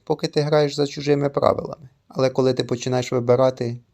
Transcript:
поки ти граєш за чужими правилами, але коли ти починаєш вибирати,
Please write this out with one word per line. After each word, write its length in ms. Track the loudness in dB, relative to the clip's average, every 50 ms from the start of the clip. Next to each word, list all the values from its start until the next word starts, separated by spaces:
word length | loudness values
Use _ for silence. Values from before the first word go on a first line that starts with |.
| _
поки 240 | -6 -4 -4 -4 -4
ти 120 | -2 -2
граєш 340 | 0 2 2 2 2 2 0
за 120 | -2 -4
чужими 440 | -4 -4 -4 0 2 2 2 2 0
правилами, 580 | 0 0 0 0 0 0 -4 -8 -10 -14 -18 -20 _ _ _ -10
але 220 | -2 0 0 2
коли 240 | 2 2 2 2 2
ти 100 | 0 -2
починаєш 480 | -4 -4 -6 -4 -2 -2 -2 -2 -2 -2
вибирати, 680 | -2 2 2 4 4 4 2 0 0 -4 -6 -6 -8 -12 _